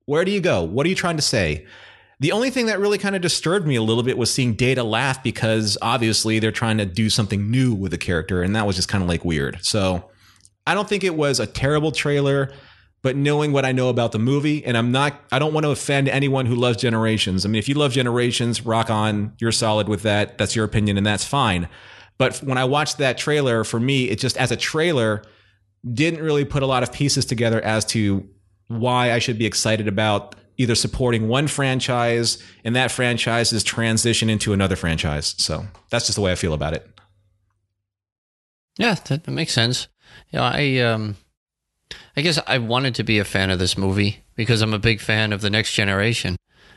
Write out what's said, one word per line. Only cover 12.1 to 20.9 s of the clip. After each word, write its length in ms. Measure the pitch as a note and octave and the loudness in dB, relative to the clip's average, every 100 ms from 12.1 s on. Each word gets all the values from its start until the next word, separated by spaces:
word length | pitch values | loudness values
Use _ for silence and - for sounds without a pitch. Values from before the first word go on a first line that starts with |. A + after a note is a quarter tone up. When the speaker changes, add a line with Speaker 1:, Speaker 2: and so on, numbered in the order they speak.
| C#3+ C#3 C#3 C3+ - - - _ _ | 0 2 0 -2 -8 -20 -20 _ _
Speaker 1:
but 140 | C3 C#3 | -2 0
knowing 340 | C#3+ D3 D3+ | 2 2 2
what 140 | C#3 | 2
I 80 | C3 | 2
know 160 | C3 B2+ | 2 2
about 240 | A#2+ A#2 | 2 0
the 80 | A2 | 0
movie, 440 | A#2+ C#3+ D3+ D3 | 2 2 0 -2
and 120 | - A#2 | 0 0
I'm 160 | A#2+ | 2
not, 280 | C3 C#3+ - - | 2 0 -4 -2
I 80 | C3 | 0
don't 120 | D#3 | 0
wanna 180 | D#3 D3+ | 0 0
offend 380 | C3+ - C#3 C3+ | -2 0 0 2
anyone 380 | C3+ C#3 C3+ A#2+ | 2 0 0 0
who 80 | |
loves 220 | A#2+ B2 A2+ | 2 2 2
Generations. 680 | A#2+ A2+ A2+ G#2+ G2 F#2 | 0 2 2 0 0 0
I 40 | G#2 | 0
mean, 100 | A2 | 0
if 100 | B2+ | 0
you 60 | |
love 180 | D3 C#3+ | 0 2
Generations, 720 | C3 B2 B2 A#2+ A#2 A#2+ G#2+ | 2 0 2 0 0 -2 -2
rock 240 | A2+ A2+ A#2 | 0 0 2
on, 440 | G#2+ G#2+ G#2 G#2 - | 0 0 0 -4 -4
you're 100 | A#2 | -2
solid 380 | A2+ A2+ G#2+ G2+ | 0 2 2 0
with 140 | G2 | 0
that. 360 | G#2+ G#2 G#2 - | 2 0 0 -2
That's 160 | G#2 | -2
your 100 | A2+ | 0
opinion, 320 | G#2+ A2 G#2 | 0 0 0